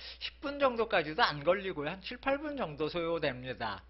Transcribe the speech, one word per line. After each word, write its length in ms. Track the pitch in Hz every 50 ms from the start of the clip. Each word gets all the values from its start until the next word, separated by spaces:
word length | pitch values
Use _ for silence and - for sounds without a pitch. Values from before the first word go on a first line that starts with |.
| - - - -
십 220 | - - - -
분 180 | - 285 285 285
정도까지도 640 | 277 262 240 226 226 226 - 185 160 147 156 - 240
안 220 | 190 151 147 143
걸리고요. 440 | 160 180 202 196 190 175 147 143 147
한 120 | 175 196
칠, 160 | 190 - 247 247
팔 220 | - 277 277 285
분 180 | 311 302 294 269
정도 320 | 220 165 151 - 156 151
소요됩니다. 920 | 151 175 170 165 170 165 151 147 127 127 123 127 123 107 120 110 101 95 - -